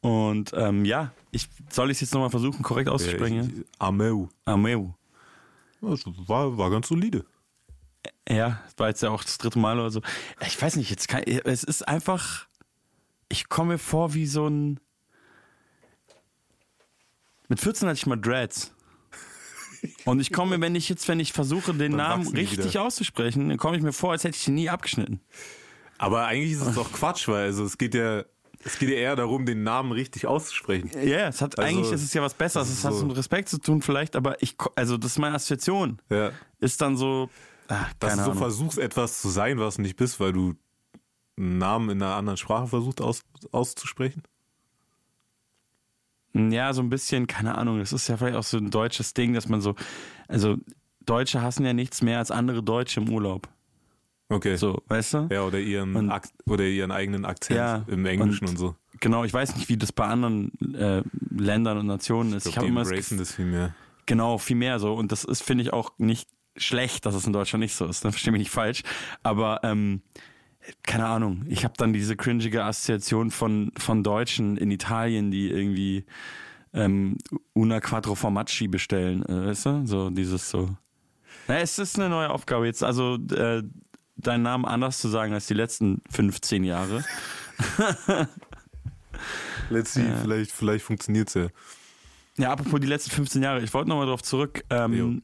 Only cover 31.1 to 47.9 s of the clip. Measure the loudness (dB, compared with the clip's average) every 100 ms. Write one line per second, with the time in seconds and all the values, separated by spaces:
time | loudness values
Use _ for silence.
31.1 | 2 0 -2 -4 0 0 2 0 0 0
32.1 | 0 0 0 0 0 -2 0 0 0 0
33.1 | -2 0 -2 -2 -4 2 2 4 0 0
34.1 | 0 0 0 -4 -2 -4 0 0 0 0
35.1 | 0 0 0 -2 -2 2 2 0 -2 _
36.1 | 2 2 -2 -20 _ -2 2 0 2 2
37.1 | 0 -2 -8 -20 -20 -6 -4 -4 -4 0
38.1 | 2 0 0 -2 0 -2 -2 -2 0 0
39.1 | -2 -2 2 2 2 0 0 -4 0 0
40.1 | 2 2 2 0 -2 _ _ _ -20 _
41.1 | _ _ -4 0 2 2 2 0 0 0
42.1 | -2 -2 -4 -2 -2 0 -2 -2 -2 -2
43.1 | -2 _ -20 -6 -2 -2 -4 -10 -4 -4
44.1 | -4 -16 _ _ _ _ _ _ _ _
45.1 | _ _ _ _ _ _ _ _ _ _
46.1 | _ _ 2 2 2 0 0 0 -2 0
47.1 | 0 0 -2 -2 0 0 0 -2